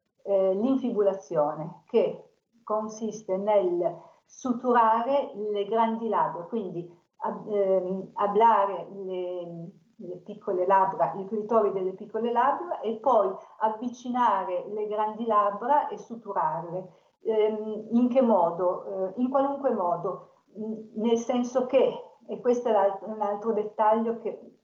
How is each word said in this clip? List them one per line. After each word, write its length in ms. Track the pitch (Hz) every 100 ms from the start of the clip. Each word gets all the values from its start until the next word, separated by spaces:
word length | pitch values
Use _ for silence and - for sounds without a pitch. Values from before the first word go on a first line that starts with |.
| _ _
eh, 300 | - 190 190 190
l'infibulazione, 1300 | 247 269 240 202 196 190 - 165 147 156 160 - _
che 460 | 226 180 - - _ _ _
consiste 760 | - 214 220 - 220 208 - 190
nel 720 | 202 208 180 175 - - - _ _
suturare 1040 | - 254 233 254 240 220 226 254 277 240 202 214
le 140 | 202 196
grandi 420 | 226 226 220 226
labbra, 340 | 180 - 170
quindi 460 | - 226 185 170 160 - _ -
ab-, 300 | 214 - 214
ehm, 600 | 208 196 190 180 190 190
ablare 720 | - 202 196 233 208 196 180 - 196 185
le, 640 | 180 180 180 170 170 170 - _ -
le 180 | 180 180
piccole 420 | - 208 - 185 180
labbra, 480 | 190 185 - 170 185
il 100 | 190
clitoride 460 | 220 - 226 202
delle 200 | 190 185
piccole 380 | - 208 220 233
labbra, 480 | 240 262 302 349 -
e 160 | 214 220
poi 340 | 247 226 190 - - -
avvicinare 1080 | 220 220 247 - 247 240 233 190 180 180 202
le 180 | 214 208
grandi 380 | 214 214 214 226
labbra 640 | 208 202 202 247 294 -
e 80 | 208
suturarle. 880 | - 233 202 196 156 165 170 185 185 - _ _
Ehm, 640 | - 214 214 214 220 208 -
in 180 | 233 247
che 120 | 262
modo? 640 | 233 196 170 170 180 - 208
Eh, 360 | 190 190 -
in 80 | 254
qualunque 420 | 269 285 277 262
modo, 580 | 220 233 226 196 175 - _ _ 196
mm, 440 | 220 214 - 214
nel 160 | 233 233
senso 480 | - 247 240 262 247
che, 260 | 269 - - - - -
e 140 | 202
questo 300 | 247 240 240
è 20 |
l'al-, 280 | 208 196 196
un 200 | 214 214
altro 300 | 202 208 226
dettaglio 640 | 208 214 - 214 226 226 226
che 200 | 208 - - -